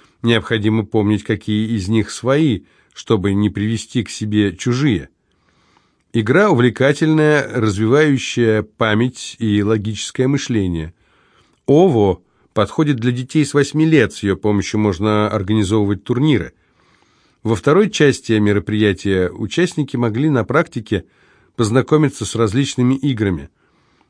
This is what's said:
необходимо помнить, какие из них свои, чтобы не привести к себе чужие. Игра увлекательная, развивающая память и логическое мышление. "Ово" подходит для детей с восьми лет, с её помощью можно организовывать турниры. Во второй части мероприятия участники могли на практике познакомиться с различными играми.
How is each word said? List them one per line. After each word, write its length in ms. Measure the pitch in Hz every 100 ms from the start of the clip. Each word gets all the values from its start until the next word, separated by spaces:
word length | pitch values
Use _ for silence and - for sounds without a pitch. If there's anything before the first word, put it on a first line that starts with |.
| _ _
необходимо 640 | 117 113 - 113 104 110 104
помнить, 380 | 110 104 107
какие 520 | - 107 - 107 110 113
из 140 | 90
них 200 | 110 101
свои, 520 | - 120 143 160 104 - _ _
чтобы 400 | - - 110 98
не 160 | 98 104
привести 540 | 90 107 113 - 123
к 60 | 101
себе 460 | - 107 104 101 82
чужие. 540 | 127 123 147 90 67 _ _ _ _ _ _ _ _ _ _
Игра 360 | 117 110 151 208
увлекательная, 1000 | 135 123 - 135 147 156 156 151 151 -
развивающая 1120 | 123 110 98 110 143 156 131 - - 113 107
память 720 | 104 - 113 107 123 - - -
и 220 | 113 101
логическое 640 | 104 113 104 104 - - 131
мышление. 640 | 139 - 113 92 85 78 - _ _ _ _ _ _ -
"Ово" 560 | 147 185 120 101 87 _ _ _
подходит 440 | - 104 - 147 127
для 140 | 120
детей 340 | 123 127 156 139
с 80 |
восьми 320 | 147 143 151 160
лет, 280 | 156 101
с 100 | -
её 140 | 101 95
помощью 420 | 107 101 95 107
можно 480 | 107 87 107 107 107
организовывать 800 | 104 95 110 95 110 101 101 -
турниры. 480 | 120 151 117 69 _ _ _ _ _ _ _ _ _
Во 140 | 110 113
второй 320 | 143 170 214
части 440 | - 147 - -
мероприятия 960 | 110 104 101 95 107 107 92 101 95 90
участники 680 | - 113 - 175 - 135 123
могли 320 | 120 110 156
на 160 | 131 107
практике 600 | 139 170 120 107 98 - _ _ _ _ -
познакомиться 640 | 107 127 - 151 147 - 107
с 100 | 110
различными 600 | 110 117 143 - 123 135
играми. 540 | 147 113 104 82 69 _ _ _ _ _